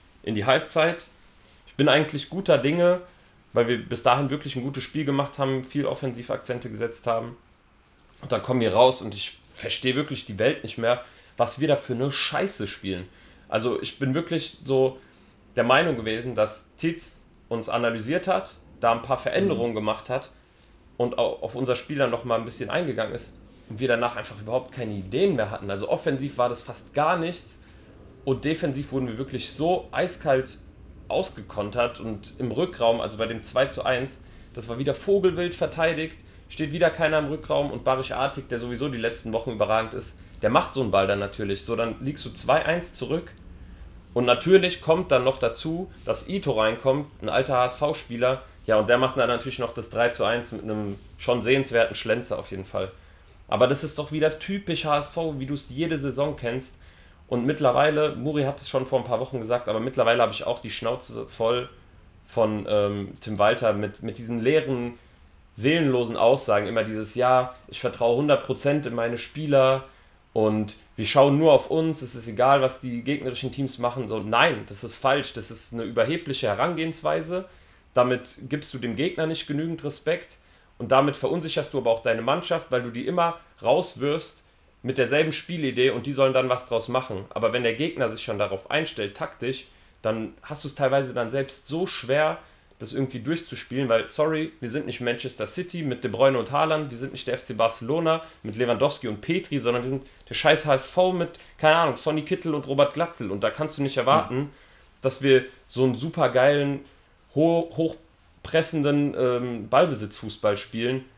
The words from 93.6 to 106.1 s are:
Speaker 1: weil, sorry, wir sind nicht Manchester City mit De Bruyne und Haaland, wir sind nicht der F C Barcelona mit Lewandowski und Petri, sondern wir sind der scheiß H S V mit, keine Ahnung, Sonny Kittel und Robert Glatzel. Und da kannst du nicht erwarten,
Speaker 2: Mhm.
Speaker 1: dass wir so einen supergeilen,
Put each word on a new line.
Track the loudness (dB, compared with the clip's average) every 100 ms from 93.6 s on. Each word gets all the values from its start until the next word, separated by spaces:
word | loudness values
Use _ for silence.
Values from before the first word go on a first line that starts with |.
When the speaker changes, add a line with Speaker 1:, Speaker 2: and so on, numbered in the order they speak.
| -8 -2 2
Speaker 1:
weil, | 2 2
sorry, | -2 0 0 -4 -8
wir | -6
sind | -6 -6
nicht | -4
Manchester | -2 -4 -6 -8 -8
City | -6 -8 -6
mit | -4 -4
De | -2
Bruyne | 4 4 4
und | 0
Haaland, | 0 2 0 -2
wir | -8
sind | -10
nicht | -8 -6
der | -6
F |
C | -4
Barcelona | 0 0 0 -2 0 2 0 -2 -14
mit | -8 -2
Lewandowski | 0 4 2 0 -6
und | -6
Petri, | -2 -2 -2 -2
sondern | 0 0
wir | 0
sind | -6 -8 -20 -8
der |
scheiß | 2 4 4 4
H |
S | 2 2
V | 2 2
mit, | 2 -2 -6 -20 2
keine | 4 6
Ahnung, | 4 0
Sonny | -2 -2
Kittel | -2 -4 -2 -4
und | 0
Robert | 2 4 2
Glatzel. | -4 -4 -6
Und | -2
da | -2
kannst | -2 -6 -2
du |
nicht | -2 2
erwarten, | 4 4 4 -4
Speaker 2:
Mhm. | -6 -10 -20 -20 _ _
Speaker 1:
dass | -4 0
wir | 6 6 4 -14 -8
so | 0
einen | 2
supergeilen, | 2 -4